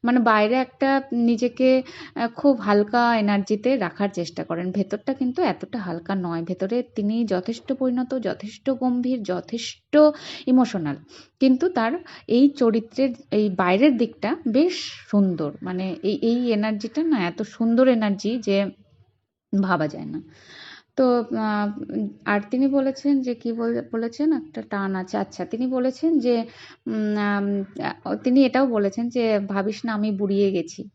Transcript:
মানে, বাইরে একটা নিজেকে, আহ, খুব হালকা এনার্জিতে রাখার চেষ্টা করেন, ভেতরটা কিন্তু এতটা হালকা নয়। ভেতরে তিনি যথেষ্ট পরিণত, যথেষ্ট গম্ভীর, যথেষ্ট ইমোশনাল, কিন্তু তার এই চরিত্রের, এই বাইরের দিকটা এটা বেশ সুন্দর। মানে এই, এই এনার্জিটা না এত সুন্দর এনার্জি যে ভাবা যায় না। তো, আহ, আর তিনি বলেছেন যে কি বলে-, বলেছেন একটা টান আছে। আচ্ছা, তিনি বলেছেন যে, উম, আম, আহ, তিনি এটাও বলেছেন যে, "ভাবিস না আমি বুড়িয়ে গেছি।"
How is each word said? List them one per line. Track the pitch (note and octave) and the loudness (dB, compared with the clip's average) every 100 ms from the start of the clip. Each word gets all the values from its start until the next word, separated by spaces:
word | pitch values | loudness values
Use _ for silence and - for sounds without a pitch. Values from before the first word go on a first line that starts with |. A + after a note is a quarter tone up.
মানে, | A#3 B3 | 2 2
বাইরে | A#3 G#3+ G#3+ | 4 4 4
একটা | B3+ B3+ _ C4+ C4+ C4+ | 2 -2 _ 0 0 0
নিজেকে, | A#3+ A#3 A3+ B3 A#3+ B3+ C4 C4 - - | 0 0 2 -2 2 4 4 0 -16 -14
আহ, | - A#3 | -6 -6
খুব | A#3 C#4+ B3 | 0 2 2
হালকা | G3 G#3 G#3 A#3+ A#3+ A#3 | 2 2 4 2 2 2
এনার্জিতে | G#3 G3+ G3 G#3 B3 C4 | 2 0 0 -2 0 0
রাখার | F3+ - G3+ | -2 -2 -4
চেষ্টা | G3 E3+ - | -4 -8 -8
করেন, | E3 E3+ F3+ | -6 -4 -4
ভেতরটা | F#3+ G3 G#3 - | -2 -2 -4 -4
কিন্তু | C4+ B3 B3+ | -2 -2 0
এতটা | D#4+ - - A#3+ | -2 -2 -8 -8
হালকা | F3+ E3+ E3+ | -8 -8 -4
নয়। | G3 F3 E3 | -4 -2 -4
ভেতরে | E3+ F3+ F#3+ A#3+ | -6 -4 -2 -4
তিনি | B3 - G#3 A3+ | -4 -4 -2 -2
যথেষ্ট | A3+ F3+ F#3 A3+ - | 0 -2 -4 -10 -6
পরিণত, | C4+ C4 B3 B3+ | -2 -2 -2 -4
যথেষ্ট | C4 G3+ - G#3 - - | -4 -4 -6 -10 -8 -4
গম্ভীর, | C4 B3+ B3 B3 B3+ | -2 0 0 -2 -4
যথেষ্ট | G3+ F3+ - A#3 - - _ D4 D4+ D4+ - - - | -4 -6 -6 -10 -10 -14 _ 6 6 4 -14 -10 2
ইমোশনাল, | B3+ A#3+ G3 D3+ C#3 - - - _ | 4 4 0 -4 -6 -12 -20 -20 _
কিন্তু | C4 C4 F4 | 4 4 2
তার | F4+ A3 E4 - - - | 0 -2 -4 -10 -20 0
এই | A#3+ C#4 | 4 4
চরিত্রের, | C#4 A#3 A3+ A3+ - C4+ A#3 - | 4 2 2 -4 -2 -2 -2 -4
এই | G#3 G#3 | 0 0
বাইরের | F#3 F3+ F#3+ D4 A#3+ | 0 2 4 4 4
দিকটা | A3+ - | -2 -2
এটা | G#3 D#4 B3+ | -6 -4 0
বেশ | A3 F4 F4 - - - | 2 2 0 -10 -16 -2
সুন্দর। | G#3 F#3+ E3 D3 C#3+ | 2 2 0 -4 -6
মানে | F3+ F#3 F#3+ E3+ | -8 -6 -6 -4
এই, | F#3 G#3 | -2 0
এই | A3+ A#3+ A#3+ | 0 0 0
এনার্জিটা | G#3+ G#3+ G#3+ A3+ D4 | 0 -2 -4 -6 -4
না | E4 C4+ | 0 0
এত | F3 E3+ | 0 -4
সুন্দর | G#3+ - A3+ A#3 C4 | -10 -2 2 4 4
এনার্জি | A#3+ G#3+ G3 G3+ A#3+ | 4 2 -2 -2 -4
যে | G3+ G3 G3+ - _ _ _ _ _ _ _ G3 | 0 0 0 -6 _ _ _ _ _ _ _ -2
ভাবা | F#3+ E3+ D3+ | 0 0 0
যায় | - | -4
না। | D3+ D#3 - - - - - - _ - | -10 -10 -12 -20 -20 -20 -20 -20 _ 0
তো, | B3+ A#3+ | 2 2
আহ, | A3+ A3+ G#3+ G#3 G#3 G#3 - A3 G3+ - | 0 -4 -2 -2 -2 -6 -8 -6 -6 -6
আর | - G3+ G3+ | -2 -2 0
তিনি | B3+ C4+ | 0 2
বলেছেন | C#4 C4+ C4+ C#4+ C#4 | 2 0 -2 0 0
যে | B3 | 0
কি | A#3+ A#3 | -6 -6
বলে-, | A#3 A#3 A#3 - | -4 -2 -4 -4
বলেছেন | A3+ A#3 A#3 D4+ | -6 -6 -2 0
একটা | C#4+ - A#3 | 0 -4 -14
টান | A3 G3+ G3 F#3+ | -8 -4 -4 -4
আছে। | F#3 G#3 | -4 -4
আচ্ছা, | G3 - | -6 -6
তিনি | F3+ A3+ B3+ | -8 -4 -2
বলেছেন | C4 B3+ B3+ D#4+ D#4+ | 0 -2 0 0 2
যে, | A#3+ A#3+ A3+ - - - - | 2 0 -2 -12 -20 -14 -6
উম, | A3 G#3+ G#3 | -2 -2 0
আম, | G#3 G3+ G3+ G3+ G3 - | 0 0 -2 -2 -6 -6
আহ, | - - - | -8 -8 -8
তিনি | G#3 - B3+ | -4 2 4
এটাও | C4 B3+ C4+ | 4 4 2
বলেছেন | A3+ G3+ G3 A#3+ | 2 0 -2 -4
যে, | A#3+ A3+ G#3 | -2 0 0
"ভাবিস | G3+ G3 G3 G#3 | 0 -2 -4 -4
না | A3+ | -6
আমি | G#3+ G#3+ | -2 -2
বুড়িয়ে | G3 G3+ G3 G3 | -2 0 2 2
গেছি।" | F#3+ E3 - G3+ | 0 -4 -10 -16